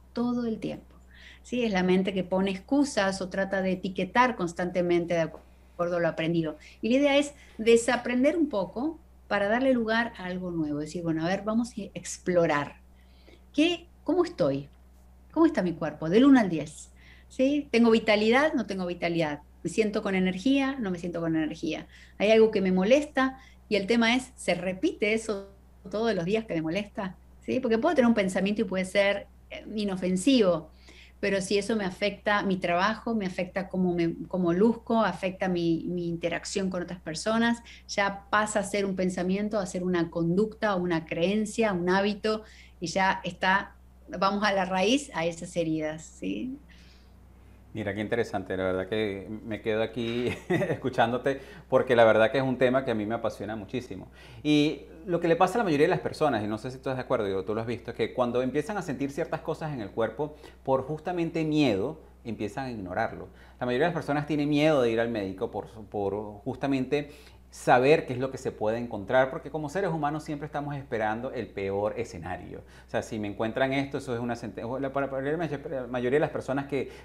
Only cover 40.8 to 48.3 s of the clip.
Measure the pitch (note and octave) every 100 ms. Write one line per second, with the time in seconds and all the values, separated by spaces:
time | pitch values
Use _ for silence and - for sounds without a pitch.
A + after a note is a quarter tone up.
40.8 | F3+ E3 E3 E3 F3+ G#3+ G#3+ - A3 F3+
41.8 | F3+ F#3+ G#3 G3+ G#3+ A3 - - - -
42.8 | E3+ F#3+ F#3+ - F#3 F3 F#3+ G3 G#3 -
43.8 | - - - F3+ G3 G3+ G#3 G3 F#3 F#3
44.8 | G3 C#4 - E3 E3+ E3 F3 F3 D#3+ D#3
45.8 | D3+ D#3+ - - F#3+ G3+ B3+ C4+ - -
46.8 | - - - - - - - - - G#2+
47.8 | G2+ G2 G#2 A#2 G#2+